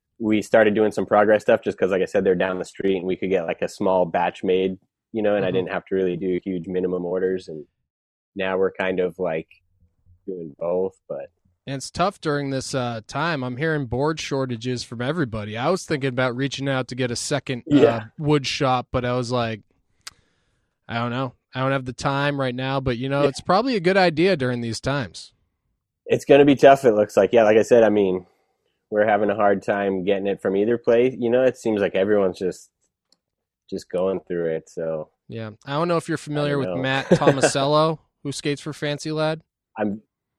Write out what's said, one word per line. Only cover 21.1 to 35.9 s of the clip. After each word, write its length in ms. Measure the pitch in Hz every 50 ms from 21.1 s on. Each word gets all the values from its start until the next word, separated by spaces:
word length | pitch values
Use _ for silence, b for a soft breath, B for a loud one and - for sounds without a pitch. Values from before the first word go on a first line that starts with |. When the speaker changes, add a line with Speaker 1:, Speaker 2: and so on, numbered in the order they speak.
Speaker 2:
know. 240 | 117 127 135 123 - _ _ _ -
I 60 | 127
don't 100 | 131 135
have 140 | 135 139 127
the 80 | 127 120
time 460 | - - 147 139 139 143 143 143 139
right 160 | 135 127 123
now, 240 | 127 131 135 135 139
but, 180 | 135 131 120 113
you 100 | 127 135
know, 140 | 139 143 147
Speaker 1:
Yeah. 60 | 139
Speaker 2:
it's 120 | 135 -
probably 340 | - - 180 196 240 269 254
a 40 | 202
good 180 | 160 180 190 196
idea 380 | 185 175 156 143 170 196 190 156
during 240 | 131 127 123 120
these 180 | 117 117 113 -
times. 540 | - 135 139 143 123 87 - - - - _ _ _ _ _ _ _ _ _ _ _ _ _ _ - -
Speaker 1:
It's 180 | 117 127 -
gonna 200 | - 143 139 143
be 100 | 143 139
tough, 300 | 123 - 139 139 135 -
it 80 | 123 107
looks 220 | 104 107 - - 110
like. 160 | 98 92 -
Yeah, 100 | 117 110
like 140 | 104 110 110
I 40 | 104
said, 200 | - 127 117 113
I 60 | 107
mean, 360 | 104 104 101 95 92 92 90 _ _ _ _ _ _ _ _ _ _ _ _ -
we're 160 | 107 104 104
having 240 | 110 104 104 107 104
a 60 | 101
hard 260 | 107 104 101 101 95
time 420 | - - 107 101 101 98 98 95 87
getting 220 | 95 98 95 98 101
it 140 | 95 -
from 140 | - 101 95
either 220 | 98 104 113 120 117
place. 360 | - - 117 117 123 131 131 -
You 100 | 123 117
know, 140 | 120 127 131
it 140 | 127 120 -
seems 240 | - 113 110 101
like 120 | 101 87 -
everyone's 440 | 95 95 104 107 101 98 92 87 -
just, 320 | 98 90 85 - - _ _ _ _ _ _ _ _ _ _ _ _ _ _ _ _ _ _ _ _ -
just 200 | 95 92 - _
going 320 | - 87 92 95 95 90
through 240 | - - 90 85 85 82 80
it, 140 | 80 78 -
so. 400 | - - - 82 80 78 78 - _ _ _ -
Speaker 2:
Yeah. 240 | 113 113 110 110 104 - -
I 80 | 135 143
don't 140 | 147 170
know 100 | 180